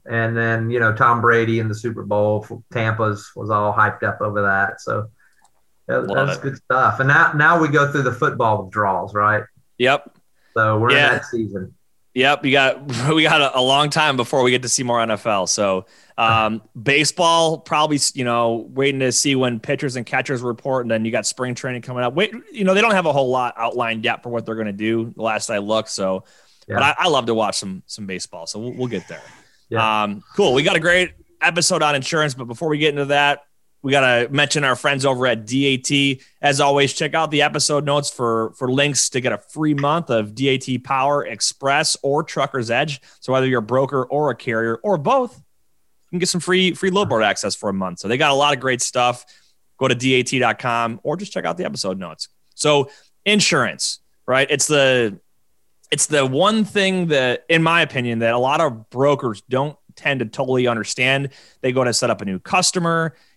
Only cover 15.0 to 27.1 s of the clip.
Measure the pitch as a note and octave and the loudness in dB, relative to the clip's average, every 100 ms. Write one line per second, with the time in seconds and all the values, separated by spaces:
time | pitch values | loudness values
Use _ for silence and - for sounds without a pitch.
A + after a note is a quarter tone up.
15 | A2+ G#2 A#2 G2+ F2+ - G2+ F#2 - _ | 0 -2 -2 -2 -2 0 0 -2 -6 _
16 | _ - A2+ A2+ G#2+ A2 - B2 A2+ C#3+ | _ -2 2 2 0 -4 -10 -6 0 2
17 | D3 - E3 E3 D#3+ D#3 - D3+ D#3 C#3+ | 0 2 2 4 2 0 -2 0 0 0
18 | - C#3 B2 A#2 A#2 A#2 - B2+ C#3 C3+ | -2 -2 -2 0 0 -2 -6 -2 0 0
19 | C3 - C#3+ C3 B2+ A#2 - C#3 C#3+ B2 | 0 0 0 2 0 -2 -4 -4 -4 -6
20 | A2+ C3 B2+ B2+ B2 A2+ C#3 C3 A#2 A2+ | -4 -4 -4 -4 -4 -6 -4 -2 -2 -2
21 | A2+ A2+ G#2 - B2 A#2+ C3+ B2 C3 B2 | -2 -2 -4 -4 -6 -6 -8 -8 -8 -4
22 | B2 C#3+ G#3+ A3+ - A3+ F#3+ G3 A3+ G3 | -2 0 -2 -4 -14 -2 2 4 4 4
23 | E3 C#3 B2+ B2+ A#2+ - A#2 B2 A#2 A2+ | 2 2 2 0 -2 -4 -4 -2 -2 -2
24 | A#2 - B2 A#2 A2 A2+ G#2+ G2+ A2 A2+ | -4 -4 -6 -6 -6 -6 -6 -4 -2 -2
25 | A#2 - A2 G#2+ - G#2 G2+ A2 G#2+ - | -4 -4 -4 -4 -4 -4 -2 -2 -2 -4
26 | F#2+ F#2+ - _ _ _ - G#2 C#3 - | -2 -4 -8 _ _ _ -6 0 2 2
27 | F3+ | 2